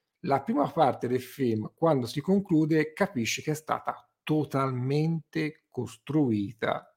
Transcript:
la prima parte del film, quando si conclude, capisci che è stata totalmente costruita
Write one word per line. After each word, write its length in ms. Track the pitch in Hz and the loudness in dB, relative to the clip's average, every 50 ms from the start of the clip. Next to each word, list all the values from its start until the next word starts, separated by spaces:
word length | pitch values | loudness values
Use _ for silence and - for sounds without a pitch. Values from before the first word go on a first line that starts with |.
| _ _ _ _ - | _ _ _ _ -2
la 160 | 120 139 135 - | 0 0 0 0
prima 280 | - 226 285 285 135 | 0 0 0 0 0
parte 380 | - 170 151 127 113 - - 120 | 2 2 2 2 2 0 -2 -2
del 120 | 123 123 | -2 -2
film, 520 | - - - - 135 120 110 107 107 104 - | -4 -6 -6 -2 0 0 0 0 -2 -6 -4
quando 320 | _ 165 165 156 135 120 | _ 2 2 4 2 0
si 140 | 110 - 147 | -2 -4 -4
conclude, 720 | - - 190 202 196 - 170 151 156 151 165 156 151 156 - | 0 2 2 2 2 2 2 2 2 4 2 2 2 0 -2
capisci 500 | - - - - 127 113 110 - - - | -2 -2 -2 0 -2 -2 -2 -2 -4 -4
che 100 | 156 151 | -4 -6
è 20 | |
stata 540 | 147 - - 117 - - - - - - _ _ _ _ | -4 -4 -4 -4 -4 -2 -4 -8 -8 -10 _ _ _ _
totalmente 1400 | - 156 156 147 - - 135 135 135 127 123 123 131 139 151 156 165 165 160 - _ - 160 156 151 151 _ _ _ | -2 0 0 0 0 0 -2 0 -2 -2 -2 -2 -2 0 0 0 0 0 -2 -4 _ -6 -4 -4 -4 -6 _ _ _
costruita 1300 | - - 120 - - - _ - 139 156 147 123 110 104 101 98 - - - 101 - - - - _ | -10 -8 -8 -8 -10 -14 _ -2 0 2 2 2 2 0 -2 -4 -6 -4 -2 -2 -2 -2 -4 -10 _